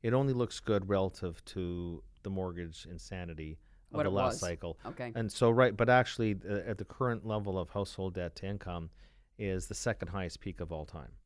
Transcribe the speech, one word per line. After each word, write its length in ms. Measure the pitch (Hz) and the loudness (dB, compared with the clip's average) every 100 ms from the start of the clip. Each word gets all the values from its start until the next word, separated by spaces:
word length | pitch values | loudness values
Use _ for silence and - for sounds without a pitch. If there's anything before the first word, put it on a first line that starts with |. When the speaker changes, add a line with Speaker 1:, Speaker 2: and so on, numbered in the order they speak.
Speaker 1:
it 120 | 113 | 4
only 180 | 127 139 | 4 4
looks 280 | 123 117 - | 2 0 -2
good 280 | - 101 95 | 2 2 4
relative 560 | 101 95 - 92 82 - | 4 2 0 -8 -8 -10
to 560 | - 90 87 87 82 - - | -4 -4 -4 -6 -8 -12 -12
the 80 | 101 | -6
mortgage 560 | 95 92 87 85 80 - | -2 -2 -4 -8 -10 -12
insanity 680 | 85 - 95 87 80 78 78 - - - | -14 -10 -8 -8 -8 -8 -10 -16 -20 -8
of 60 | 104 | -2
Speaker 2:
What 60 | |
Speaker 1:
the 80 | 98 | 0
Speaker 2:
it 20 | |
Speaker 1:
last 200 | 95 95 | 2 2
Speaker 2:
was. 80 | 113 | 0
Speaker 1:
cycle. 380 | 90 85 87 80 | -2 -2 -6 -8
Speaker 2:
Okay. 280 | 113 - 123 | -10 -8 -6
Speaker 1:
And 180 | 117 113 | -2 -2
so, 160 | - 120 | 4 6
right, 240 | 117 127 | 8 6
but 140 | 104 117 | 6 8
actually, 460 | 127 123 - 113 | 8 6 2 2
the, 280 | 98 92 101 90 | 0 -2 -2 -2
at 80 | 107 | -6
the 80 | |
current 420 | - - 127 117 110 | -6 -2 0 0 -2
level 320 | 107 101 95 | -2 0 -2
of 120 | 85 | -2
household 440 | 101 98 - 95 | -2 -4 -4 -4
debt 220 | 90 87 - | -4 -6 -6
to 100 | 95 | -6
income 440 | 101 - 87 82 - - - _ - | -6 -6 -6 -6 -12 -20 -20 _ -6
is 280 | 104 92 - | -2 -2 -4
the 80 | |
second 340 | - - 107 85 | -4 -2 -2 -4
highest 320 | 95 90 - | -4 -4 -6
peak 200 | - 87 | -10 -8
of 120 | 82 | -6
all 120 | 82 | -6
time. 280 | 76 80 65 - | -8 -10 -14 -18